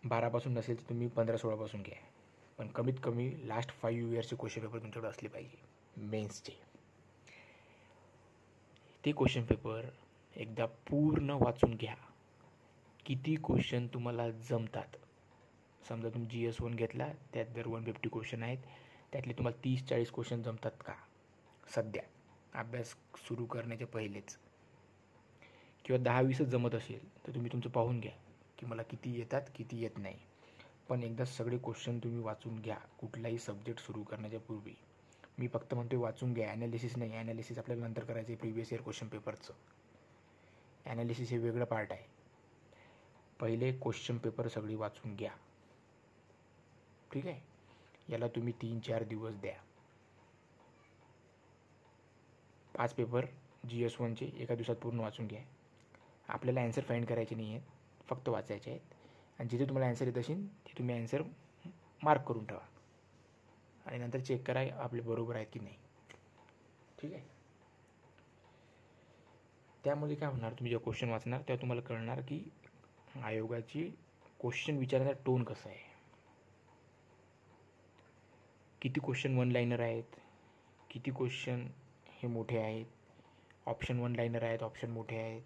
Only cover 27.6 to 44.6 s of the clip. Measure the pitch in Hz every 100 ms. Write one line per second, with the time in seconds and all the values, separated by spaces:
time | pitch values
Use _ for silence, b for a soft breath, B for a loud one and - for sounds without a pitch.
27.6 | 120 127 117 120 107 - - - - -
28.6 | 123 113 113 - 127 117 113 131 - -
29.6 | 110 117 113 - 98 98 - B B B
30.6 | B B - 127 117 117 127 - 117 123
31.6 | 127 113 - 120 117 117 110 110 117 110
32.6 | 110 104 - - 113 117 117 117 - 101
33.6 | 113 117 - 107 101 107 107 113 113 107
34.6 | 104 113 - - B B B - 123 -
35.6 | - 123 117 127 117 113 127 117 107 110
36.6 | 117 117 120 123 113 113 113 113 113 117
37.6 | 117 120 117 113 117 117 110 117 117 110
38.6 | 113 117 123 110 110 104 107 107 - -
39.6 | - - - - B B B B B B
40.6 | B B - 117 117 117 120 120 117 117
41.6 | 120 113 104 98 - - - - - -
42.6 | - B B B B B - - 117 113
43.6 | 127 131 127 113 - 120 117 - 120 113